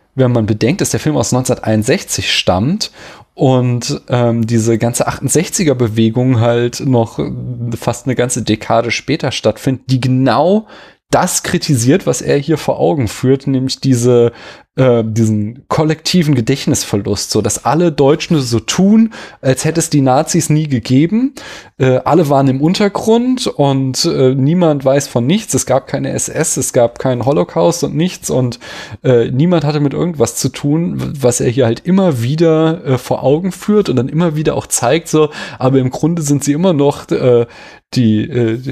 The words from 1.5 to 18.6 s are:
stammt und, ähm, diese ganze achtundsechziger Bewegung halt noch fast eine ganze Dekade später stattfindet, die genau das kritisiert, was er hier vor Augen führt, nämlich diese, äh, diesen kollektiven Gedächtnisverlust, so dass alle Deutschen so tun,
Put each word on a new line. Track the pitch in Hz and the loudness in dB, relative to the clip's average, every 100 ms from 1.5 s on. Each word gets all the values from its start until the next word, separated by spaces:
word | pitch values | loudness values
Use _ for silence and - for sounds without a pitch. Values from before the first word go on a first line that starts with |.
| 123 - 107 107 180 - - - | -4 0 0 0 -2 -2 -6 -4
stammt | - - 92 123 214 - - - - - - | -2 0 0 0 -2 -6 -14 -20 -20 -16 -2
und, | 135 127 123 120 - 143 - | 2 2 2 -2 -4 -8 -2
ähm, | 123 120 117 113 | 0 0 0 0
diese | 117 110 113 | 0 2 0
ganze | 120 120 139 | 0 -2 -4
achtundsechziger | - 131 147 180 - 160 | -4 -2 0 -2 -2 0
Bewegung | 123 117 110 113 117 127 120 | 0 0 2 0 2 0 2
halt | 117 120 120 - 135 | 2 2 0 -2 0
noch | 123 110 - 143 123 123 120 120 117 | 0 0 -4 -6 -6 -10 -8 -6 -6
fast | - 113 - | -4 -6 -4
eine | |
ganze | 117 123 123 | -2 -2 -2
Dekade | 110 107 - 117 117 | -2 -4 0 0 0
später | - - 135 135 | -4 -4 -4 -4
stattfindet, | - 113 - - 127 - | -2 -2 -2 -4 -4 -2
die | 131 | -2
genau | 127 127 131 113 165 214 220 - - _ - | 2 2 2 2 2 0 -2 -18 -20 _ -2
das | - 180 - | 0 0 -2
kritisiert, | - 175 - 131 120 180 175 | -4 -4 0 0 2 2 2
was | - | -4
er | - 143 | 0 -2
hier | 143 151 | 0 -2
vor | - 123 | -2 0
Augen | 156 165 107 | 0 0 -4
führt, | - 127 135 - | -2 0 0 0
nämlich | 135 127 - | -2 -2 -2
diese, | 139 123 120 120 120 - - - _ | 0 2 4 4 4 0 -20 -20 _
äh, | - 131 117 110 | 0 2 2 0
diesen | 110 110 107 104 123 - | 0 0 0 -4 -8 -4
kollektiven | - 156 156 - 180 151 | 0 0 -2 0 0 2
Gedächtnisverlust, | 139 113 135 - 135 - 104 104 101 - | 2 0 -2 0 -2 -2 -4 -2 -4 -2
so | 110 | -2
dass | 104 - | -2 -2
alle | 117 147 175 | -2 2 0
Deutschen | 147 139 160 - 160 | 2 2 2 0 -2
so | 123 | 0
tun, | 113 | -2